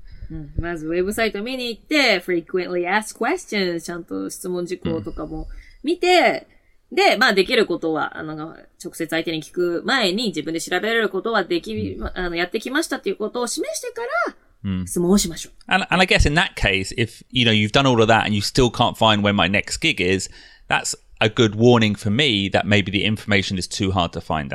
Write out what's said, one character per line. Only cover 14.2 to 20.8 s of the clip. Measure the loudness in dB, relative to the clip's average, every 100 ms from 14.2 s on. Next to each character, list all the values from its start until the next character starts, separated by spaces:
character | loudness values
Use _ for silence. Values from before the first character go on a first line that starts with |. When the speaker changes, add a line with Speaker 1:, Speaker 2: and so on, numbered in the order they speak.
| -4
Speaker 1:
ら、 | -8 _ _
Speaker 2:
う | -6 -4
ん。 | -4
Speaker 1:
質 | -2
問 | 2
を | 4
し | 2
ま | -6
し | -14
ょ |
う。 | -12 0
Speaker 2:
And, | 0 2
and | 2
I | 4
guess | 4 4
in | 2
that | 0 0
case, | 0 0 -2 -4
if, | -4 -6 -4
you | 2 4
know, |
you've | 4 4
done | 4 4
all | 4
of | 6
that | 6
and | 4
you | 0
still | 0 2 2
can't | 4 0 4
find | 4 4
when | 2
my | 2 2
next | 0 -2 -2
gig | -2 0
is, | 2 0 -2 -14 -20 -14 -4
that's | -2